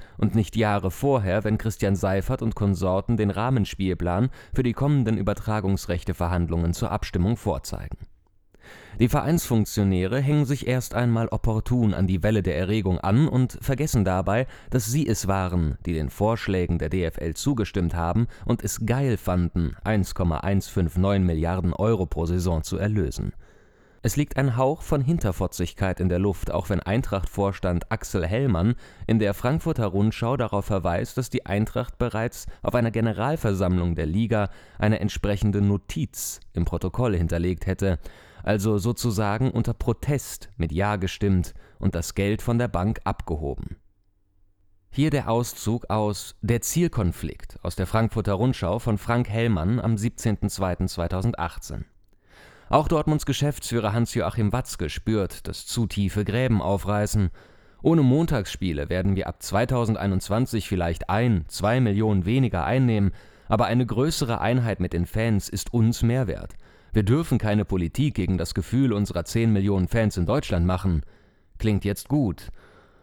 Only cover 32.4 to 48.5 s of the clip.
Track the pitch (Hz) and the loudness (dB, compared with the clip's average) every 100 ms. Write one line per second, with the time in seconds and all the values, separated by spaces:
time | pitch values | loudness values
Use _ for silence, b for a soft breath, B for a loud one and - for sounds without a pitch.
32.4 | - B - 123 113 110 113 104 127 156 | -12 B 0 2 2 2 0 0 -2 0
33.4 | 110 95 92 90 87 82 80 98 117 107 | 0 2 2 2 0 0 0 0 2 0
34.4 | 98 B B B 107 110 104 - 101 101 | 0 B B B 2 2 0 -2 -2 2
35.4 | 107 101 101 101 - 165 - - - - | 2 2 2 2 -2 -6 -6 -6 -10 -10
36.4 | - - - 87 92 - 123 87 82 85 | -8 -2 -2 0 -2 0 0 2 0 0
37.4 | 87 87 95 90 98 87 B B B B | 0 -2 -2 0 0 0 B B B B
38.4 | - 104 107 104 110 - 120 101 104 110 | -2 0 2 2 0 0 0 0 0 0
39.4 | 131 - 120 - - - - 139 - - | 0 0 -2 -2 -2 -2 -2 -2 -4 -14
40.4 | - - 80 78 104 104 92 - 101 92 | -10 -4 -2 0 0 0 -2 0 2 4
41.4 | - - b b 98 85 - - 101 110 | 2 -6 b b -2 0 -4 -2 0 0
42.4 | - 117 120 87 101 110 98 - - 76 | 0 0 0 0 -2 -2 -4 -4 -4 -4
43.4 | 71 - - - _ _ _ _ _ _ | -4 -6 -10 -14 _ _ _ _ _ _
44.4 | _ _ _ _ - - 151 143 - 117 | _ _ _ _ -6 0 2 2 0 0
45.4 | 120 - 104 117 - 107 104 104 - - | -2 -4 -4 -4 -2 -2 -2 -4 -10 -6
46.4 | 107 117 - 165 170 - 87 - 76 - | -2 -2 0 0 0 0 0 -2 -6 -8
47.4 | - - - - 92 113 113 113 101 98 | -12 -10 -8 -4 0 0 0 0 0 2
48.4 | 127 | 0